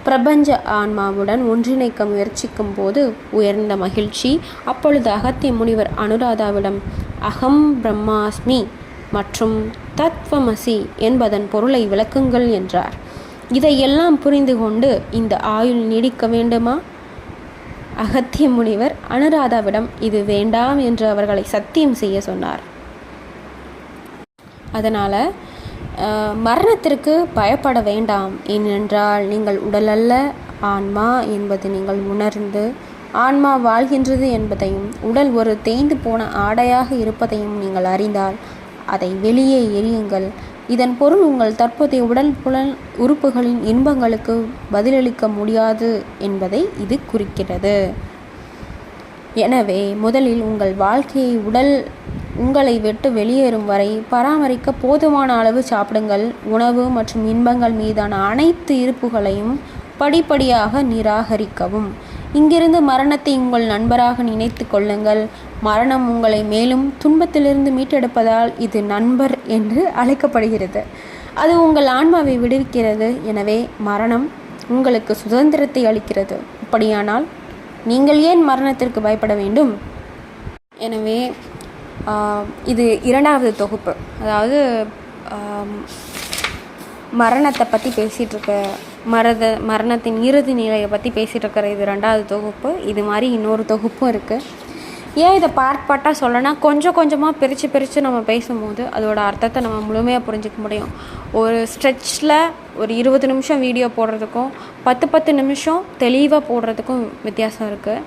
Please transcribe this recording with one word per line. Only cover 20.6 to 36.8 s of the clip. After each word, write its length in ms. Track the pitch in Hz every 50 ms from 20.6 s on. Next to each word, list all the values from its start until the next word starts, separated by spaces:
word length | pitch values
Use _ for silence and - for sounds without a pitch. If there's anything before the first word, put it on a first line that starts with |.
| 240 254 277 285
என்று 280 | 269 240 240 214 220
அவர்களை 360 | 214 208 208 202 208 202 196 208
சத்தியம் 500 | - - 208 208 - - 330 311 285 247
செய்ய 280 | 233 - 202 196 196
சொன்னார். 400 | 202 - 185 185 185 78 73 - - - - - - - - - - - - - - - - - - - - - - - - - - - - - - - - - - _ _ _ - - - - - -
அதனால, 420 | - 220 214 220 220 208 202 196 196 202 254 339 381 - - - - - - - - - - - - -
அ, 80 | - 214 214 214 214 214 214 220 226
மரணத்திற்கு 840 | 226 240 330 - 440 453 - - 320 285 269 - 302 302 330 349 339 -
பயப்பட 480 | 226 208 202 254 285 - 285 254 233
வேண்டாம். 500 | 214 208 202 214 226 214 208 202 190 190 196 - -
ஏனென்றால் 760 | - 202 208 208 208 202 202 208 202 214 208 208 208 208 208 202
நீங்கள் 340 | 196 208 214 214 208 202 -
உடல் 280 | - 208 202 208 214
அல்ல, 240 | 214 214 220 226 240 247 254 277 285 277 - - - - -
ஆன்மா 600 | - 202 202 196 196 196 202 208 220 233 247 254 226
என்பது 440 | 214 214 202 202 202 196 190 190 190
நீங்கள் 300 | 196 190 190 196 196 196
உணர்ந்து, 640 | 196 196 196 208 208 214 208 208 208 202 202 208 208 226 269 - - - - - - -
ஆன்மா 460 | - - 240 262 277 285 277 277 269
வாழ்கின்றது 760 | 262 240 233 220 233 262 262 285 262 262 254 269 254 262 269
என்பதையும், 560 | 240 220 220 214 196 190 196 190 190 190 196 208 247 -
உடல் 300 | - 226 233 262 285 277 240
ஒரு 240 | 233 226 226 214 214 -
தேய்ந்து 340 | 233 226 247 285 294 311
போன 320 | 262 - 233 226 226 220 - -
ஆடையாக 600 | 202 202 208 220 233 247 247 247 247